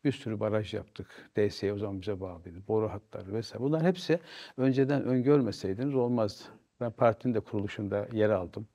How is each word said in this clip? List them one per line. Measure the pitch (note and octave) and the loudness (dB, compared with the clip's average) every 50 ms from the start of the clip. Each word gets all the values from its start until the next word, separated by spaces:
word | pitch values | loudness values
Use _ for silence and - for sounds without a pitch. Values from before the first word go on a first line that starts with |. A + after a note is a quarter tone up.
| _ | _
Bir | D3 C3 | 0 -2
sürü | - - A2+ A2 G#2 | -2 -4 -6 -4 -2
baraj | G#2+ G#2+ G#2 A2 G#2 - - | 0 0 0 0 -2 -2 -6
yaptık. | G2+ - - _ - - _ - - - - _ | -8 -8 -10 _ -16 -16 _ -16 -20 -20 -6 _
D | - G#2 G#2 | 2 2 2
S | - - - | 2 0 -2
E | G2 G#2 | -2 -2
o | G2+ | -2
zaman | G#2 G#2 G2 F#2+ | -4 -4 -6 -6
bize | F#2 G#2+ G2+ F2+ | -4 -6 -6 -6
bağlıydı. | F#2+ F#2 F2+ E2 E2+ F#2 E2 F2+ G2 - | -6 -10 -10 -12 -14 -16 -16 -16 -6 0
Boru | A2 A2 G#2+ G#2+ | 0 0 0 0
hatları | G2+ G2+ _ _ - - - F#2+ G2+ | -4 -8 _ _ -14 -12 -10 -6 -6
vesaire. | A2+ A2+ - - G#2+ A#2+ | -6 -6 -6 -8 -4 -2
Bunlar | C#3 D3+ D#3+ D#3+ | 0 0 2 2
hepsi | F3 F#3 F3+ - - D#3 F3 - - - - - - - | 2 2 0 0 0 -2 -2 -2 -10 -18 -18 -18 -16 -4
önceden | - B2 C3+ C3 C3 C3+ C3 C#3+ C3+ A2 | 0 2 2 4 4 4 2 2 0 2
öngörmeseydiniz | A#2+ B2+ B2+ A#2+ C3+ D3 D3 B2+ G#2+ G2+ - - F#2+ G2 G#2 B2+ C#3+ C#3 | 2 0 2 6 6 6 6 6 2 -2 -4 -4 -4 -4 -2 -2 -2 0
olmazdı. | C3 A#2+ A#2+ B2 A#2 A2 G#2 - - - - - - _ _ _ _ | 2 2 2 2 2 0 0 -2 -6 -18 -20 -20 -20 _ _ _ _
Ben | A#2+ A#2 | -8 -8
partinin | A2 - C3+ A#2 A2 - - B2+ A#2+ | 0 4 4 4 4 4 -2 0 0
de | A2 | 0
kuruluşunda | - - - G#2+ G2+ G2+ - - G#2 G2 G#2 G#2 G#2 - A#2 | -2 -2 -4 -4 -4 -4 -4 -6 -4 -2 -2 -2 -2 -2 0
yer | A2 G#2+ G#2+ | 2 4 4
aldım. | G#2+ F#2+ F2+ E2+ - G#2 G#2+ - | 4 2 0 -4 -8 -10 -12 -12